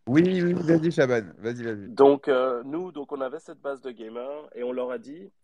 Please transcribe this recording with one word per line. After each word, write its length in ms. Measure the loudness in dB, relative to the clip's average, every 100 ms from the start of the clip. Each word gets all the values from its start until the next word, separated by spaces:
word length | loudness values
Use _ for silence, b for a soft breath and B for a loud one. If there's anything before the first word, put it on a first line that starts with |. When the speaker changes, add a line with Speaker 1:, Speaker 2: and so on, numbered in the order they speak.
| 2
Speaker 1:
Oui, 340 | 4 4 2
oui, 120 | 0
vas-y, 360 | 2 4 4 4
Chaban, 300 | 2 2 2 -2 -8
vas-y, 280 | -8 -6
vas-y. 240 | -6 -6 -4
Speaker 2:
donc, 400 | 6 8 6 2
euh, 340 | 2 0 -2
nous, 280 | -6 -8 -8
donc, 200 | -12 -10
on 80 | -8
avait 200 | -8 -8
cette 200 | -16 -12
base 220 | -10 -10
de 80 | -12
gamers 580 | -12 -12 -10 -10 -12 -14
et 80 | -8
on 100 | -6
leur 180 | -6 -6
a 60 | -8
dit, 340 | -12 -18 -20 _